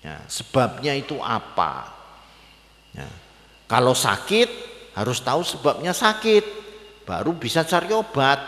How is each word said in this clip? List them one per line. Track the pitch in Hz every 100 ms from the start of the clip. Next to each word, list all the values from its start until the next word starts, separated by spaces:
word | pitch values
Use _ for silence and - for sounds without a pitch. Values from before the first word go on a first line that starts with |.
Ya, | 80 76 -
sebabnya | - - 135 120 - 143
itu | 139 139 143
apa? | - 113 - - 80 65 - - - - - - - - _ _ _
Ya, | - 69 - - _ - _ -
kalau | 117 123 123
sakit, | 123 98 - 214 233 - - - -
harus | - 107 120
tahu | - 143 175
sebabnya | - 147 - 170 180
sakit, | 220 - 220 208 208 - - - - - -
baru | 85 143
bisa | 170 120 165
cari | 160 175 175 220
obat. | 214 143 135 139